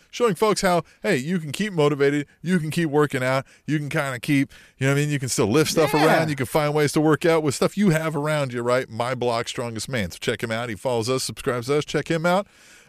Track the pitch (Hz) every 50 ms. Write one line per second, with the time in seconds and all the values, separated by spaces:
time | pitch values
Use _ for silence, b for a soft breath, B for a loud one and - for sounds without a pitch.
0 | b b b - 240 226 175 - 220 214 190 - - 185 175 170 - b b b
1 | b 214 180 131 127 156 185 180 156 147 123 - 202 214 185 160 147 147 147 139
2 | 139 139 143 147 143 b b b b 165 185 175 151 156 139 175 170 147 135 147
3 | 151 139 - 127 127 127 131 135 127 b b b b b 147 156 147 139 147 160
4 | 143 135 127 117 - - 147 139 139 - B B B B B B 131 139 139 143
5 | 147 147 147 139 135 120 - - 123 98 117 156 156 - - 160 156 - - 151
6 | 151 160 160 160 160 156 147 135 127 - - 160 147 147 147 151 147 139 - 160
7 | 151 156 151 - - 165 165 165 156 147 - - 190 170 - 190 208 196 156 160
8 | 160 160 160 151 147 151 151 151 143 127 120 123 120 120 123 131 127 - 110 110
9 | 117 123 131 123 123 120 113 117 117 - - - 123 117 113 110 - - 135 117
10 | 98 85 - - - 131 117 - - 117 110 113 123 120 107 87 - 135 123 117
11 | 110 120 131 131 - - 110 - - 139 123 123 113 127 143 151 143 - - 156
12 | 139 - 165 165 160 175 180 196 202 B B B B B B B B